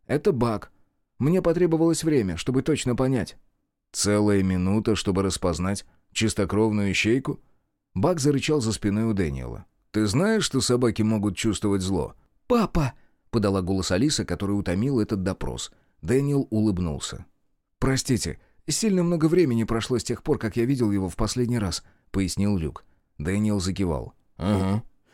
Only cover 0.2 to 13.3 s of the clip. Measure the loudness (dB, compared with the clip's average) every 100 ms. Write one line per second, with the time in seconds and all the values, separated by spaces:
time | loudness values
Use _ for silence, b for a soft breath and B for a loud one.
0.2 | 2 2 0 -2 -8 _ _ _ _ -2
1.2 | 2 2 2 2 2 4 2 2 2 2
2.2 | 2 -2 -2 0 0 0 0 0 2 0
3.2 | -2 -10 _ _ _ _ _ -4 0 2
4.2 | 4 2 2 2 2 0 0 0 0 0
5.2 | 0 0 -2 -2 -2 -4 -10 _ _ -2
6.2 | 0 0 0 2 2 2 0 0 2 0
7.2 | 0 -8 _ _ _ _ _ 0 0 2
8.2 | 2 2 2 0 0 -2 -2 0 0 0
9.2 | -2 -4 -8 -12 -16 _ _ -2 0 2
10.2 | 2 0 0 -2 0 2 2 2 0 2
11.2 | -2 -2 -2 0 0 0 0 -2 -4 -10
12.2 | _ _ 0 0 2 0 -2 -4 _ _
13.2 | -4